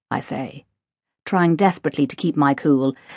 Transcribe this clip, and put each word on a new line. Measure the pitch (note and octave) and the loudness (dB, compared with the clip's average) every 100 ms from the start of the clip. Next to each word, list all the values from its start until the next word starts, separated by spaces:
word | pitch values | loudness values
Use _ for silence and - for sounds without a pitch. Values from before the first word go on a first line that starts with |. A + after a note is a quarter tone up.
| - | -10
I | A#2 | -8
say, | - C3+ B2+ C#3 - _ _ _ _ _ | -6 -8 -10 -14 -20 _ _ _ _ _
trying | - F#3+ E3+ | -2 2 4
desperately | E3 F#3+ - D3+ D3 C#3 | 4 2 0 -4 -2 -2
to | - | -2
keep | E3+ D3+ | -2 2
my | C#3 | 2
cool | C3+ D3+ C3+ C3+ - - | 2 2 2 0 -4 -12